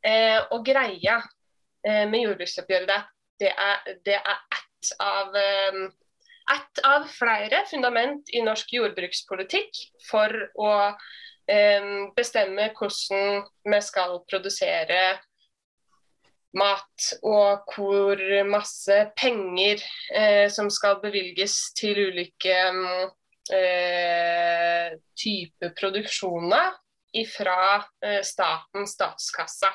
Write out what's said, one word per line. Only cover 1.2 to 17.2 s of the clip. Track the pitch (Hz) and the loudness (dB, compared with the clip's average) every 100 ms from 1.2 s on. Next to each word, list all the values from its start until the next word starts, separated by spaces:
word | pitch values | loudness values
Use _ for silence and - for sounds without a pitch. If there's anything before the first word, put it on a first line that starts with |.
| - _ _ _ _ _ | -2 _ _ _ _ _
eh, | 208 214 208 | 0 2 2
med | 220 233 | 0 0
jordbruksoppgjøret, | 190 180 - 175 185 185 | -2 -6 -8 -2 0 2
det | 202 | -2
er, | - _ _ _ | -4 _ _ _
det | 196 | -2
er, | - 196 196 - 185 - | 0 0 0 -4 -8 -2
det | 202 | 0
er | 202 202 _ - | 0 -6 _ -10
ett | - _ - - | -10 _ -8 -4
av, | 202 196 196 196 | -2 -2 -2 0
eh, | 196 196 196 190 190 _ _ _ _ _ - 285 | 2 2 0 -2 -8 _ _ _ _ _ -2 -2
ett | - - | -2 0
av | 269 285 294 | 4 4 2
flere | - 233 214 214 302 415 | -2 0 0 0 0 0
fundament | 294 247 233 254 294 - | 0 0 2 0 -4 -4
i | 240 | -2
norsk | 226 214 - | 0 -2 -4
jordbrukspolitikk | 247 214 185 175 - - 185 196 370 427 - - _ - | -2 -2 -2 -6 -8 -6 -8 -2 -4 -4 -12 -18 _ -2
for | 220 214 220 190 - | 0 2 -2 -8 -4
å, | 208 208 202 202 - - - _ - | 0 2 2 -2 -18 -20 -20 _ 0
eh, | 208 208 202 202 202 196 214 | 4 6 4 0 -6 -4 -4
bestemme | 240 226 190 196 214 | -2 0 0 0 -4
hvordan | 214 202 - - 196 202 202 208 _ | -2 -6 -6 -4 -2 0 -2 -6 _
vi | 208 208 | 0 0
skal | 208 196 180 175 - | 0 -2 -2 -4 -6
produsere | 190 190 - 180 165 160 180 185 190 _ _ _ _ _ _ _ _ _ _ _ _ _ | -6 -6 -4 -2 -2 0 2 2 0 _ _ _ _ _ _ _ _ _ _ _ _ _
mat, | 285 202 - - - - - | 0 2 2 -6 -8 -6 -4